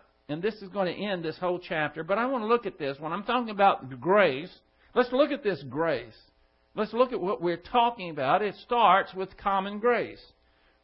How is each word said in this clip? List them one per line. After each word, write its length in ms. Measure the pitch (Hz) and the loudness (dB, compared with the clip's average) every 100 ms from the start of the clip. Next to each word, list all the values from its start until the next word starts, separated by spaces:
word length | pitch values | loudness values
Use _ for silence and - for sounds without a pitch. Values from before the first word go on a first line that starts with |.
| _ _ - | _ _ -10
and 140 | 151 | -4
this 120 | 202 214 | -4 -6
is 120 | 190 | -8
going 260 | 196 180 | -4 -4
to 80 | - | -4
end 220 | 202 185 | -6 -4
this 140 | 160 - | -6 -4
whole 200 | 180 180 | -4 -4
chapter, 440 | - 165 147 160 | -4 -2 -2 -4
but 140 | 165 202 | -2 -2
I 80 | 254 | 0
want 180 | 254 | -2
to 40 | 214 | 0
look 180 | 240 202 | 0 -2
at 120 | - | -6
this. 200 | 139 139 | -6 -4
When 140 | 156 | -6
I'm 120 | 180 | -6
talking 260 | 208 247 226 | -2 -2 -2
about 500 | 196 196 - 131 131 | 4 4 4 -4 -6
grace, 520 | 160 208 175 131 180 - _ _ _ | 2 4 4 2 -8 -16 _ _ _
let's 180 | 233 247 | 0 2
look 180 | 254 294 | 2 2
at 120 | 285 | 0
this 200 | 208 147 135 | -2 -4 -6
grace. 480 | 135 165 127 117 - _ _ _ _ _ | -2 -2 -2 -6 -20 _ _ _ _ _
Let's 180 | 180 208 | -6 -2
look 200 | 226 254 | 0 0
at 80 | 226 | 0
what 200 | 180 170 | -2 -2
we're 160 | 175 170 | -2 -4
talking 540 | - 247 233 240 175 | -2 2 2 0 -8
about. 320 | 147 131 180 | -4 0 2
It 120 | 208 - | 0 -6
starts 500 | - 240 202 190 - | -2 4 6 6 2
with 220 | 185 185 - | -6 -8 -6
common 420 | 202 196 196 208 | -2 -2 -2 -2
grace. 440 | 240 226 117 101 - _ _ _ _ _ | 0 0 -2 -10 -20 _ _ _ _ _